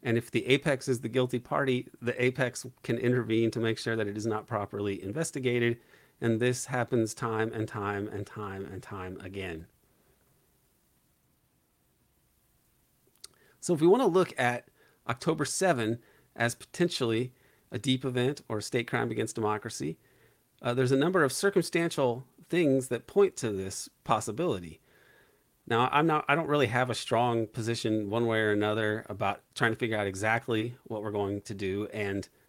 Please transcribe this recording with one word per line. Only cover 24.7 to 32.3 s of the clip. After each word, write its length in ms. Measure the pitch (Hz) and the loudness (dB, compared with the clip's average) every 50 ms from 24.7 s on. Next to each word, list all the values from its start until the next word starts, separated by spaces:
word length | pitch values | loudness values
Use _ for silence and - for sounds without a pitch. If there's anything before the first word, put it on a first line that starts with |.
| 76 - _ _ _ _ _ _ _ _ _ _ _ _ _ _ _ _ - | -16 -18 _ _ _ _ _ _ _ _ _ _ _ _ _ _ _ _ -6
Now, 240 | - 117 113 127 - | 0 2 2 2 4
I'm 160 | - 147 160 160 | 4 4 4 4
not, 160 | 151 151 - - | 2 0 2 0
I 60 | 143 | 0
don't 140 | 156 - 139 | 0 0 0
really 180 | 147 147 131 | 2 2 2
have 240 | 101 123 120 127 123 | 2 2 0 0 0
a 40 | 110 | -2
strong 520 | - - - 117 113 123 123 117 117 113 | -4 -2 0 2 2 2 2 2 0 -2
position 640 | - - 120 107 113 117 - - 113 110 110 104 98 | -2 -4 -6 -4 -2 -2 -2 0 0 0 0 0 0
one 160 | 104 117 120 | 0 0 2
way 140 | 113 113 110 | 2 2 4
or 100 | 110 107 | 4 4
another 560 | 104 104 104 107 107 110 110 107 107 110 - - | 4 2 2 2 2 2 0 0 0 -2 -4 -8
about 340 | 104 98 104 98 101 - - _ - | -6 -2 -2 -2 -2 -4 -8 _ -4
trying 160 | - 127 113 | 0 2 2
to 80 | 110 - | 2 2
figure 180 | 127 110 110 | -2 -2 0
out 120 | 107 101 98 | 0 0 -2
exactly 640 | 95 95 107 107 113 117 - - 113 110 113 120 123 - | -2 -2 0 0 0 0 0 0 -2 0 -2 -2 -6 -12
what 200 | - - 113 107 | -12 -10 -8 -8
we're 100 | 107 107 | -6 -4
going 280 | 104 101 101 98 101 101 | -2 -2 -2 -2 -2 -6
to 120 | - - 101 | -8 -10 -10
do 320 | 95 98 95 95 101 104 - | -6 -4 -4 -2 -4 -4 -6
and, 360 | - 107 104 98 98 98 92 - | -6 -6 -4 -4 -4 -4 -6 -8